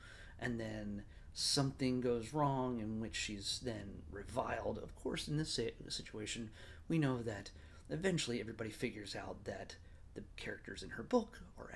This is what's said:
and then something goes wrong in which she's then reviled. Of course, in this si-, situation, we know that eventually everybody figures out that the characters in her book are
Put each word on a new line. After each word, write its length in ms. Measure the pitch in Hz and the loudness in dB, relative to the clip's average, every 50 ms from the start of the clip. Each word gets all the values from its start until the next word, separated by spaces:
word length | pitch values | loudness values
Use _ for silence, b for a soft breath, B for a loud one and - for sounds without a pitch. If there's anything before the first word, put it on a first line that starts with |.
| B B B B B B B B | B B B B B B B B
and 220 | 117 123 117 113 | 0 0 0 0
then 440 | 110 110 107 110 107 104 101 101 - B B B B B - | 0 -2 -2 -2 -2 -2 -2 -4 -4 B B B B B -2
something 680 | - - - - 143 135 135 135 - 135 127 127 127 | 0 4 6 6 6 6 6 4 4 4 4 6 6
goes 340 | 123 123 120 117 110 110 147 | 6 4 4 4 2 2 4
wrong 460 | 151 147 143 139 131 127 127 123 113 | 4 6 6 6 4 4 2 2 2
in 200 | 107 110 110 110 | 2 0 0 0
which 160 | 113 104 - | 0 0 0
she's 440 | - - - 104 98 107 - - - - | 0 0 0 -2 -2 0 -2 -2 0 0
then 380 | 123 110 107 104 98 95 - - - | -2 -2 -2 -4 -6 -6 -8 -8 -8
reviled. 680 | - 101 101 - - 127 113 117 117 113 107 104 113 - | -8 -6 -6 0 0 0 2 2 0 2 2 0 0 0
Of 160 | - - - | -4 -6 -10
course, 320 | - - - - 165 - - | -4 -2 0 0 0 0 2
in 80 | 147 | 2
this 180 | 151 156 - - | 2 2 2 2
si-, 180 | - 113 120 - - - - | 2 2 0 0 -4 -6 -6
situation, 640 | - - - - - 107 107 104 - 117 113 104 B B B B B B B - | -4 -4 -4 -6 -6 -4 -4 -2 -2 -2 -4 -6 B B B B B B B 2
we 100 | 165 165 | 4 6
know 240 | 147 131 127 120 113 | 6 6 4 4 2
that 280 | 113 104 98 98 - B B B B B B B - | 0 -2 -2 -6 -8 B B B B B B B -2
eventually 500 | 151 156 180 190 180 147 - 120 120 123 | -2 2 4 4 4 4 4 2 2 0
everybody 300 | 113 113 110 107 113 110 | 0 -2 -4 -4 -4 -4
figures 440 | - - 131 117 104 107 101 95 - | 0 0 0 0 0 -2 -6 -6 -4
out 300 | 104 95 95 92 98 - | -4 -4 -4 -6 -6 -4
that 320 | 110 101 95 98 - - - B B B B B B - | -4 -4 -4 -6 -8 -10 -12 B B B B B B -10
the 80 | - - - - | -10 -10 -8 -10
characters 460 | - - - - - - - - - 95 | -8 -6 -6 -6 -6 -6 -8 -6 -6 -6
in 80 | 90 | -6
her 120 | - 117 113 | -6 -6 2
book 380 | - 247 240 220 - - - - - - - | 6 6 6 6 4 -2 -12 -14 -12 -10 -10
are 120 | 117 - - | -10 -8 -8